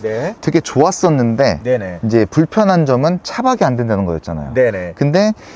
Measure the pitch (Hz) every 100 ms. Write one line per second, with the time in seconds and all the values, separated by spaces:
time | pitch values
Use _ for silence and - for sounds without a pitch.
0 | 107 110 156 226 - 160 - 127 160 185
1 | 180 147 120 113 135 80 120 127 95 87
2 | 110 113 104 - 160 - 202 175 147 127
3 | 131 135 - - 254 254 170 120 117 101
4 | 92 82 - 80 71 113 123 98 87 82
5 | 143 165 214 220 -